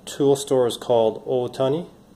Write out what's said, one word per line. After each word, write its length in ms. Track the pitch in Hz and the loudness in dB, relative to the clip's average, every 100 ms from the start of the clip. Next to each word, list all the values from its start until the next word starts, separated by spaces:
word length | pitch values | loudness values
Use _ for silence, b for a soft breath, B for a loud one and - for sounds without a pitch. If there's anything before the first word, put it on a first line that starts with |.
| - | -14
tool 280 | - 139 | -2 2
store 320 | 139 - 135 123 | 2 2 2 2
is 100 | 107 | -2
called 480 | - 120 110 107 | 0 2 2 0
Otani, 640 | - 131 123 - 131 147 175 - - | -4 -4 -4 -2 -2 -2 -6 -16 -20